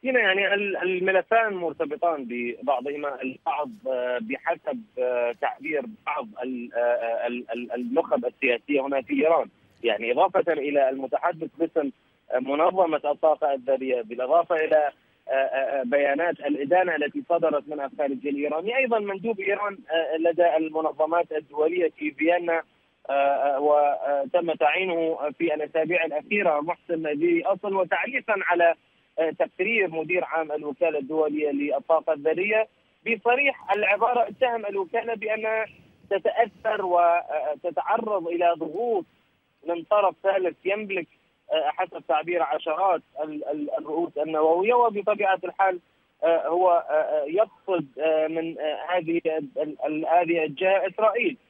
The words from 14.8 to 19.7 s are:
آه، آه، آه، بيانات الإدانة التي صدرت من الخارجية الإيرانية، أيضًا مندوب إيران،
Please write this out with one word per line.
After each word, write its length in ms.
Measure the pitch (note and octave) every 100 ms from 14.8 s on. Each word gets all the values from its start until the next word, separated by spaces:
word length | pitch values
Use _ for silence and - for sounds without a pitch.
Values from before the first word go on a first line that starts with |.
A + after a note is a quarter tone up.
| D3 - _ _ -
آه، 20 |
آه، 480 | C3+ C3+ C3+ C3 C#3
آه، 40 |
بيانات 560 | B2+ C#3+ C#3+ C#3 F3 D#3+
الإدانة 560 | D3 D3 C#3+ F3+ F3+ D#3
التي 280 | D3 D3 -
صدرت 340 | E3+ E3 D3 C#3+
من 140 | D3
الخارجية 480 | C#3 C3+ C#3+ C3 C#3
الإيرانية، 460 | C#3+ D3 D3+ F#3+ B3
أيضًا 220 | C4 A3+
مندوب 400 | G3+ G3 A3 G#3+
إيران، 380 | G3 G3+ G#3